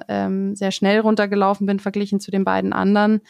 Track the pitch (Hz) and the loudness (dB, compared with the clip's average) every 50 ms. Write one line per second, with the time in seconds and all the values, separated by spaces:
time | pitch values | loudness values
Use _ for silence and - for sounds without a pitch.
0 | - - 202 202 196 190 190 190 196 196 202 196 196 190 190 - 202 196 202 220 | -4 -4 -4 -4 -2 -2 -2 -2 -2 -4 -4 -4 -4 -4 -2 0 2 2 2 4
1 | 220 220 214 208 208 202 202 202 196 196 202 - 202 196 202 196 - 202 196 202 | 2 2 2 2 0 0 0 2 2 2 2 0 0 -2 -2 -2 -4 -4 -4 -4
2 | 202 202 202 196 202 - 190 196 190 190 190 190 190 190 - - 190 196 202 208 | -2 -2 -2 -4 -2 -2 -2 -2 0 0 0 0 0 -2 -2 0 2 2 4 4
3 | 208 208 220 214 214 | 4 2 2 0 -2